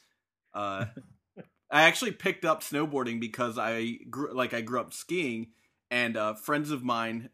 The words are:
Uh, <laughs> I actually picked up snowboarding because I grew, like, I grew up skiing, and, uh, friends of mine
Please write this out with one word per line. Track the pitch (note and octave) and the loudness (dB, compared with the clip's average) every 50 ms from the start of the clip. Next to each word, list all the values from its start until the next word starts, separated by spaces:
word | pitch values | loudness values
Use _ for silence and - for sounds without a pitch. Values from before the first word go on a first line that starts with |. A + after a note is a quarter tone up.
| _ _ _ _ _ _ _ _ _ _ - | _ _ _ _ _ _ _ _ _ _ -6
Uh, | G2+ G#2 G2+ G2 F#2+ G#2 G#2+ - - - - - _ _ _ | -4 -4 -2 -2 -2 -4 -4 -6 -10 -18 -18 -20 _ _ _
<laughs> | - - - - _ _ _ - | -20 -20 -20 -20 _ _ _ 0
I | - D3 D#3+ | 6 8 8
actually | E3 - - C4 A3 - | 8 8 6 0 -2 -2
picked | - - F#3+ F3+ - - | -2 -2 -2 -2 0 2
up | E3 D#3 D#3 - | 2 2 2 0
snowboarding | - D3 D3 D#3 D3+ C#3+ C3+ B2 A#2 A#2 A2+ | -4 -2 0 0 0 0 0 0 0 -2 -2
because | A#2 A2 A2+ - B2 A#2 A2 B2 | -4 -4 -2 -2 -2 -2 0 0
I | A2 A2+ A2+ A2+ A2+ A#2 A#2 - - A#2+ | 0 0 0 0 0 -2 -4 -6 -10 -10
grew, | A#2 C3 D3 - A2+ | -6 -6 -4 -4 -2
like, | B2+ B2 A2+ A#2+ | -2 -2 0 -2
I | A#2 A2+ | -4 -4
grew | A2+ B2 B2 | -2 -2 -2
up | A2+ - - | -2 -4 -6
skiing, | - - - E3+ F3+ E3 C3 A#2 A2 A2+ A2+ - _ _ _ _ _ _ - | -12 -8 -4 -2 -2 0 -2 -2 -4 -6 -8 -12 _ _ _ _ _ _ -2
and, | A#2+ B2 A#2+ A#2 A2 | 0 2 2 2 2
uh, | A2 G#2+ G#2+ G#2+ | 0 0 0 -2
friends | G#2+ - - D3 D3 D3+ D3 | -2 -2 0 2 2 2 0
of | D3+ C3 B2 | -2 -2 0
mine | B2 A#2+ A2+ A2+ A2+ A2+ A#2 A#2 C3 | 0 0 0 0 -2 -4 -6 -8 -10